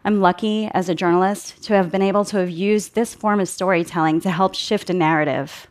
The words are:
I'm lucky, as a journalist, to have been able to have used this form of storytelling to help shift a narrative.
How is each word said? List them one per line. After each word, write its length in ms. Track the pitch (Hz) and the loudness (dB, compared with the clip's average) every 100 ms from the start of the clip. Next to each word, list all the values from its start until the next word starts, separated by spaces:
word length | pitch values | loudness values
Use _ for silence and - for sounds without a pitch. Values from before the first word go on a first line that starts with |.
I'm 160 | 202 208 | 2 4
lucky, 480 | 185 180 214 214 214 | 4 2 -2 -2 -2
as 140 | - 180 | -2 -2
a 60 | |
journalist, 680 | 165 180 175 190 202 - - | 0 2 2 2 -2 -10 -16
to 100 | - | 0
have 160 | 202 175 | 2 2
been 120 | 190 | 0
able 220 | 196 202 202 | 2 0 0
to 120 | 202 | -2
have 120 | 180 | -2
used 440 | 165 202 214 - | -2 0 0 0
this 200 | 220 233 | -4 -4
form 260 | - 214 208 | -2 0 0
of 80 | 180 | -2
storytelling 720 | - 190 175 170 170 160 160 | -2 0 0 0 0 2 2
to 80 | 190 | 0
help 240 | 170 190 | 0 0
shift 360 | 185 - 208 - | -2 -4 -4 -2
a 40 | |
narrative. 720 | 180 156 160 147 131 139 - - | 0 2 2 0 -2 -6 -14 -20